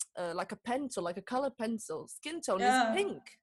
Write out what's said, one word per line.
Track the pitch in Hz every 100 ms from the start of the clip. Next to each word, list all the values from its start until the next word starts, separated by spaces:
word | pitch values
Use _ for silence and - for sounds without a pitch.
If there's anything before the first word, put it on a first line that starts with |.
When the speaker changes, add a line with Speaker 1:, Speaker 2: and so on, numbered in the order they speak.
| - -
Speaker 1:
uh, | 175
like, | 170 190
a | 202
pencil, | 226 254 277 -
like | 175 180
a |
colored | - 254 277 269
pencil, | 226 220 - 156 117
skin | - 302 330
tone | - 190
Speaker 2:
Yeah. | 247 262 226
Speaker 1:
is | 339
pink. | 403 214 - -